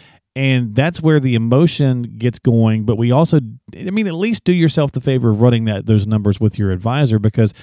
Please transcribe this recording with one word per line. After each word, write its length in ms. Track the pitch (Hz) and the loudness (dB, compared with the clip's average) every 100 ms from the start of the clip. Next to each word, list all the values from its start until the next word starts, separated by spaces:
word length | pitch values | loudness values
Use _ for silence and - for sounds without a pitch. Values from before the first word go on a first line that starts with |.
| _ _ _ 131 | _ _ _ -4
And 380 | 135 127 117 107 | -2 0 -2 -2
that's 240 | 151 170 | -2 0
where 160 | 156 151 | 0 2
the 160 | 131 | 2
emotion 800 | 117 117 127 170 - 139 127 117 110 | 0 2 2 2 2 0 -2 -6 -4
gets 200 | 120 117 | -4 -2
going. 460 | 127 113 110 110 | 0 2 2 0
But 120 | 107 107 | -2 -2
we 140 | 120 | 0
also, 300 | 127 165 156 117 117 - - | 2 2 0 -2 -10 -20 -14
I 140 | - | -6
mean, 160 | 208 202 | -4 -4
at 80 | |
least 300 | 165 214 214 | -4 -4 -2
do 80 | - | 0
yourself 400 | 180 165 160 139 | 2 2 0 -2
the 80 | 131 | -2
favor 300 | 139 131 120 | -2 0 0
of 100 | 104 | 2
running 240 | 123 117 | 2 2
that, 220 | 113 98 98 | -2 -4 0
those 200 | 107 101 | 0 2
numbers 320 | 110 101 98 | 0 0 0
with 160 | 110 - | -2 0
your 120 | 101 | -2
advisor, 480 | 90 110 135 139 110 | -2 -4 0 0 2
because 340 | 104 - 107 - | 0 2 0 -2